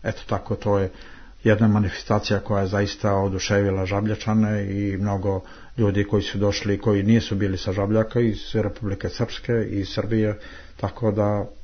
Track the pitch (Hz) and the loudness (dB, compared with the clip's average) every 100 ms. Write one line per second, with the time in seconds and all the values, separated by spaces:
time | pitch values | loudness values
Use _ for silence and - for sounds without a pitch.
0 | 110 - - 104 - 101 104 101 98 - | -6 -6 -4 -6 -4 -4 2 2 0 -6
1 | - - - - 110 107 110 104 101 - | -18 -18 -20 0 2 6 6 4 2 -4
2 | - 104 - 98 - 101 95 101 98 - | 0 0 2 -2 0 0 0 0 0 0
3 | 107 98 98 92 - 101 101 95 95 101 | 0 2 0 -2 2 2 4 0 0 0
4 | 107 107 110 110 107 104 98 98 101 95 | 0 -2 2 2 4 0 -2 -2 -2 -2
5 | 101 98 101 95 - - - - 107 98 | -2 0 0 -2 -6 -20 -14 0 2 2
6 | 98 104 98 101 101 98 101 101 113 101 | 2 0 0 0 0 0 -2 0 2 2
7 | 98 117 - 98 98 95 - 95 101 110 | 4 4 4 -2 0 -2 -2 -2 2 2
8 | 110 120 120 98 - 110 101 - 104 95 | 2 2 0 0 -4 -2 -2 -4 -6 -4
9 | 104 - 117 - - 117 107 98 98 - | -6 -4 -6 -4 -2 -2 0 -4 -4 -4
10 | 101 110 107 104 - - - - 101 - | 0 2 0 -2 -10 -18 -18 -6 -6 0
11 | 113 101 104 104 - - | 0 2 0 0 -4 -10